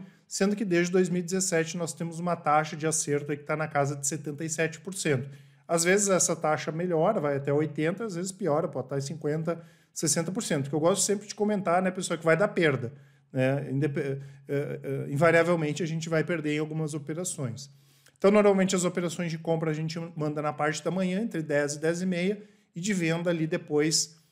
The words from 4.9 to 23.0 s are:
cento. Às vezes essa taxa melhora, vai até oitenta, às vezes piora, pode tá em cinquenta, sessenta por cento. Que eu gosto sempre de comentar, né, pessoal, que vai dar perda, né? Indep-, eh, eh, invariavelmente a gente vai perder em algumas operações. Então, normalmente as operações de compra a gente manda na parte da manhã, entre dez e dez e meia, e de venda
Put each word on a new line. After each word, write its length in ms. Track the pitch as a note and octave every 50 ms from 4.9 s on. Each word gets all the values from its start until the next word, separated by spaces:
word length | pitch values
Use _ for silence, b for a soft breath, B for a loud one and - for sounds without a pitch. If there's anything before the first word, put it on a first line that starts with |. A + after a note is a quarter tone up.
| F#3+
cento. 340 | - - D#3+ C#3 A#2+ - B B B B B B B B
Às 160 | - E3+ E3 E3
vezes 260 | F3+ F#3+ G#3 G3+ G3
essa 260 | F#3 E3+ - - E3
taxa 360 | D#3+ - D3+ D#3 D#3 - E3
melhora, 480 | D#3 E3 F3 F3+ E3+ D#3 E3 - A3+ F#3
vai 180 | D3 D3 C#3
até 160 | C3+ C#3 C#3+ C#3+
oitenta, 500 | D3 D#3 D3+ C#3+ D#3 D3+ E3 G3 F#3+ A#3
às 120 | G#3+ E3+
vezes 160 | E3+ F#3 F#3+
piora, 360 | F#3+ - G#3 D#3 C#3+ D#3 F3+
pode 200 | D#3+ - C3 -
tá 100 | - C#3+
em 40 | C#3
cinquenta, 600 | C#3 C#3 E3 - - D3 D3+ D#3+ D#3+ E3+ E3 E3 B B B B B B _
sessenta 380 | - E3+ D#3 - E3+ E3 F#3+
por 100 | F#3+ A#3+
cento. 280 | - - E3+ C#3+ C3+ C#3
Que 40 | D#3+
eu 40 | D3+
gosto 240 | D#3 F3 G3 G3 -
sempre 240 | - G3+ G#3 -
de 80 | - -
comentar, 480 | - G#3 G#3 G#3+ G3 G3 F3 E3+ F#3 F#3+
né, 80 | F#3
pessoal, 260 | F#3 F#3+ - - F3
que 80 | D#3+ D#3+
vai 100 | E3 D#3+
dar 120 | E3 G3+
perda, 440 | - D#3+ F#3+ E3+ D3+ C3+ B2 - - B B B B B B B _
né? 380 | - C3 C3 C3 C#3 C#3+ D#3 C#3
Indep-, 260 | C3 C#3 D3+ D3 C#3 E3+
eh, 200 | C#3 C3+ C3+ C#3 B B B B -
eh, 600 | - C#3+ C#3 D3 C3+ C#3+ C#3 C#3 C#3+ C3+ C3+ C3+ D3+
invariavelmente 720 | C#3+ C#3 E3+ E3 E3 E3+ E3 E3+ F3+ E3 D#3 D3+ D3 - F#3
a 20 |
gente 240 | D#3 D#3+ D#3+ D#3+ D#3+
vai 140 | E3 D#3 D#3
perder 320 | E3 F3 D#3+ D3+ D3+ D3+
em 40 | D3+
algumas 340 | D#3 D#3 D#3 D#3+ D#3+ D3 D#3
operações. 760 | D3+ C#3 F3+ D#3 E3+ F#3 F#3 - - C3+ A#2 G#2+ - - b b b b b b b b b b
Então, 140 | _ - G3
normalmente 440 | G#3 G#3+ G3+ G#3 G3 F#3+ F#3+ F#3+ G3
as 100 | F3+ F3
operações 440 | F3 F3+ F#3 F3 E3 D#3+ - F3 E3
de 80 | D#3+
compra 340 | D#3+ - E3 E3 D#3+ D#3+ D#3+
a 20 | D3+
gente 260 | D#3 D#3+ D#3+ D#3+ E3+ E3 E3+ -
manda 260 | D#3 D3+ D3+ D3 D3+
na 120 | D3 D3+ D3
parte 300 | - D3+ D#3 D#3 - -
da 60 | E3+
manhã, 320 | E3+ F#3+ F#3 F#3 F#3 G3
entre 220 | A#3 G#3 - E3 D#3
dez 320 | D3 C#3+ D3 D3 C#3 D#3
e 40 | D3+
dez 220 | D#3 D#3+ E3+ E3+
e 40 | F#3
meia, 360 | F#3+ F3+ E3+ F3+ G3 G#3+ G#3 B B B B B B -
e 60 | E3+
de 120 | F3 G#3+ G3+
venda 360 | F#3